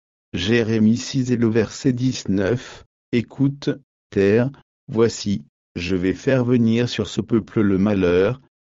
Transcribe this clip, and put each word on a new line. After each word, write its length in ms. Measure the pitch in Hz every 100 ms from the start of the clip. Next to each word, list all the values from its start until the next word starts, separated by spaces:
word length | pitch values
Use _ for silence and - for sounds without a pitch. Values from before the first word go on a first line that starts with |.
| _ _ _
Jérémie 640 | 85 95 120 110 113 107 120
six 340 | - 135 123
et 60 | 117
le 100 | 117
verset 460 | 117 202 - 139
dix-neuf, « 920 | 120 127 123 - 95 95 123 - - - _ _
Écoute, 580 | 120 117 - 139 139 151 - _ _ _
terre, 420 | 101 98 110 131 147 _ _ -
voici, 560 | 107 117 - 101 101 - _ _ 85
je 200 | 87 92
vais 200 | 92 90
faire 300 | - 131 123
venir 440 | 123 113 117 123
sur 180 | - 104
ce 140 | -
peuple 400 | 104 117 - 117
le 160 | 104 92
malheur, 640 | 104 101 87 90 101 127 _ _ _